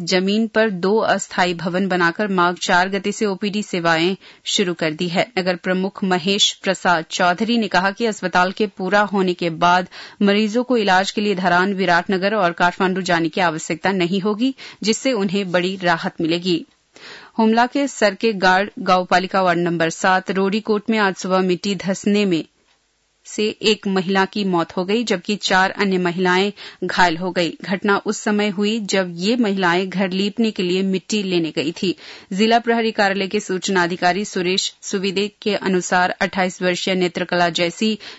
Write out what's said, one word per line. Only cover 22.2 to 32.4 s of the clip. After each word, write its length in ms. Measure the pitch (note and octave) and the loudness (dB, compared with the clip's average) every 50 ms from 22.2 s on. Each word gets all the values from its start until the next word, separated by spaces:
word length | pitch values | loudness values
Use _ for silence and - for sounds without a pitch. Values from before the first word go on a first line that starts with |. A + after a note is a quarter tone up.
| G#3 | 2
में 200 | F#3+ E3+ D3+ - _ _ _ _ _ _ _ _ _ _ _ _ _ _ _ _ | 2 0 0 -2 _ _ _ _ _ _ _ _ _ _ _ _ _ _ _ _
से 180 | - - - G#3+ A3 - - | -12 -6 -4 -4 -4 -4 0
एक 240 | - A3 G#3+ G3+ - | 0 0 0 2 0
महिला 380 | G3+ F#3+ F#3+ E3+ F#3 G3 F#3+ F#3+ | -2 -2 0 0 0 2 0 0
की 200 | F#3+ - G#3 G3 | 0 -2 -4 -2
मौत 320 | F#3+ F3+ E3 D#3+ - - | 0 0 0 0 -2 -4
हो 80 | F#3+ F#3 | -6 -2
गई, 200 | F#3+ G#3 A#3+ A#3 | -2 -2 -2 0
जबकि 320 | A3+ G#3 F3+ - - G#3 | -2 -2 -4 -2 -4 -6
चार 340 | F3+ - - G3 F#3 F#3 F#3+ | -4 -2 0 2 2 2 2
अन्य 280 | - - G3+ G3 F#3 F3+ | 0 -2 0 0 0 0
महिलाएं 540 | F3+ F3 E3 F#3 F#3 F3+ F3+ F#3 G3 G3+ - - - - - - F#3 | 0 -2 -2 0 0 2 2 2 2 0 -2 -8 -18 -18 -12 -8 -8
घायल 320 | F3 - G3 F3+ F3 D#3+ | -4 2 2 2 2 2
हो 140 | D#3+ F#3 F3+ | -2 -4 -4
गई। 260 | E3+ F3+ E3+ D3+ - - | -2 -2 -2 -2 -4 -8
घटना 340 | - F3 G3 F3+ - G3+ G3+ - - | -6 -6 -6 -2 0 0 0 0 0
उस 120 | G3+ G#3+ - | -4 -6 -4
समय 300 | - A3 G#3 G#3 G#3 G#3 | -2 -2 0 0 0 -2
हुई 320 | F3 G3+ G#3 G#3 A3 A#3 | -2 0 -2 0 0 -2
जब 320 | G3+ F#3 G#3 F#3+ F#3 F3+ E3+ | -4 -2 0 0 0 -2 -4
ये 220 | E3+ F3+ G#3+ B3+ | -4 0 0 2
महिलाएं 520 | B3 A#3 G3 G3 G3 F#3+ E3+ E3+ F3+ G3 F#3+ | 2 2 0 0 0 2 2 2 2 0 -2
घर 220 | F3+ F#3 G3+ F#3 | -2 -2 -2 -2
लीपने 400 | F#3 F#3+ G3+ G#3 - - A3+ A3 | 0 -2 -2 -2 0 0 -2 -2
के 120 | G#3+ - | 0 -2
लिए 200 | F3+ F3+ F3+ F#3 | -2 0 0 0
मिट्टी 400 | F#3+ F#3+ F#3+ F#3 - - A3 G#3+ | 0 0 -2 -2 -4 -2 -4 -2
लेने 280 | G3 F#3+ F#3 E3+ E3 D3+ | -2 0 0 0 0 0
गई 220 | - E3 C3 D#3+ | -4 -4 -4 -4
थी। 240 | - - G#3 F3+ - - - - - - - - | -4 -4 -4 -4 -4 -4 -10 -20 -20 -20 -12 -8
जिला 260 | G3 F#3+ | 0 0